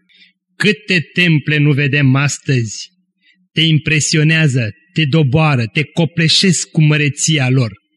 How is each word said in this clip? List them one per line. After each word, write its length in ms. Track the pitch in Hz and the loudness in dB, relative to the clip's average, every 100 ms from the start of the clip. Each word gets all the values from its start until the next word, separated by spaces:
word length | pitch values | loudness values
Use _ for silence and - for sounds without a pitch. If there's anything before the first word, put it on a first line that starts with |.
| _ _ - _ _ - | _ _ -20 _ _ -4
Câte 540 | 202 214 - 180 - | -2 -2 -2 -4 -4
temple 440 | - 175 151 147 151 | -2 2 0 0 0
nu 140 | 147 | 0
vedem 440 | 139 143 147 135 135 | 0 0 0 2 2
astăzi! 720 | 143 - - 127 110 - - _ _ _ _ _ _ | 0 -4 -4 -4 -4 -10 -18 _ _ _ _ _ _
Te 100 | - | -2
impresionează, 1080 | 160 156 151 151 - 160 151 160 156 127 107 - _ | 0 0 0 -2 0 0 2 2 0 0 -4 -10 _
te 120 | - 147 | -4 0
doboară, 600 | 160 135 156 156 131 113 | 0 2 2 0 0 -2
te 100 | 156 | -4
copleșesc 840 | 143 - 165 - 160 - 190 - - | -4 -2 -2 0 0 2 2 2 0
cu 140 | 165 | 0
măreția 680 | 151 151 147 - - 151 127 | 2 2 -2 -2 -2 0 0
lor, 220 | 131 113 - _ | 0 -2 -8 _